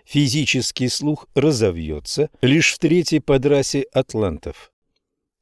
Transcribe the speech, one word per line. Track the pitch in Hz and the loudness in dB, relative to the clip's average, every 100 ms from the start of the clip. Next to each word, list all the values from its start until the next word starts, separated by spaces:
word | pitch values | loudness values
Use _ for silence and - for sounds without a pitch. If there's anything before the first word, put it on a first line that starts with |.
| - | -4
физический | 143 139 151 139 131 - - 127 | 0 0 0 0 -2 -4 -4 -4
слух | - 147 151 - 135 | -2 -4 -4 -4 0
разовьётся | 151 127 107 82 78 76 - - 151 _ | 2 2 0 0 -6 -8 -6 -4 -4 _
лишь | 127 156 - | 2 2 2
в | - | 0
третьей | 156 175 160 156 | 2 2 2 0
подрасе | - 139 139 143 135 139 131 | 2 2 4 2 0 -4 -2
атлантов. | 135 131 110 98 73 - - - _ _ _ _ _ _ _ | -2 -2 -2 -2 -4 -10 -16 -20 _ _ _ _ _ _ _